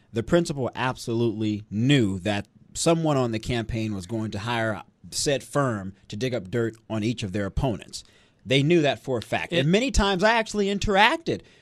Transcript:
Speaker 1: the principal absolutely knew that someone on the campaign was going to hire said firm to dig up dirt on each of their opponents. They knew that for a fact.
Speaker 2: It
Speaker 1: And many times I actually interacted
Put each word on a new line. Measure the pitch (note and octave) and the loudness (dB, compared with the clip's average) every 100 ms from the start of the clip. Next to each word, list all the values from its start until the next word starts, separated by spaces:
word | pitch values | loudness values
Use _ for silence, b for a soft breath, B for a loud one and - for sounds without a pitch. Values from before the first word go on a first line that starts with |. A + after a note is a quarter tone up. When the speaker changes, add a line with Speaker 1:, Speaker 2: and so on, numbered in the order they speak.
| b | b
Speaker 1:
the | A2+ | -4
principal | A2+ F3 E3+ C#3+ A#2+ | 2 2 2 -2 -4
absolutely | - B2+ B2+ - A#2 A#2 G#2 G#2+ G#2 G#2+ | -2 -4 -4 -4 0 0 0 -2 -2 -4
knew | G2+ B2 C#3+ G#2+ F#2+ | 0 4 4 4 0
that | F#2 G#2 - _ _ | -2 -4 -6 _ _
someone | - E3 E3 D#3+ C3+ | -2 2 2 2 2
on | B2 | 0
the | A2 | -2
campaign | - A#2 A2+ A2+ A2 | -2 -4 -2 -4 -4
was | G2+ F2+ | -6 -6
going | A2+ G#2+ | -6 -4
to | G2+ | -6
hire | A2+ A#2 A2+ G2 - _ F2 | -4 -2 -2 -4 -10 _ -10
said | - D#3 C3+ | -4 -2 -2
firm | - D3 C#3 G#2+ F#2+ - b | -2 -2 0 -2 -6 -12 b
to | A2 | -4
dig | B2+ | -2
up | A#2+ F2+ | -2 -2
dirt | A#2+ A#2 A2+ - | -2 -2 -4 -6
on | A2 | -2
each | G#2+ A#2+ | -2 -2
of | G2+ | -4
their | G2+ G2 | -2 -2
opponents. | - C3+ G2 - - - b b b G2 | -2 -2 -2 -8 -16 -16 b b b 0
They | C3+ | 2
knew | C#3+ E3+ | 4 4
that | C#3+ A2 | 4 0
for | - B2 | -2 -4
a | |
fact. | - G#2+ D#2+ | -2 -4 -2
Speaker 2:
It | E3+ | 0
Speaker 1:
And | D3 | 4
many | G3 C4 | 2 4
times | A3 G3 F#3 | 2 2 2
I | G#3+ | 2
actually | A#3 A3 G#3 G3 | 2 0 -2 0
interacted | G3+ G#3 G3 A3 E4 - G#2+ - b | 0 2 4 4 2 -4 -6 -6 b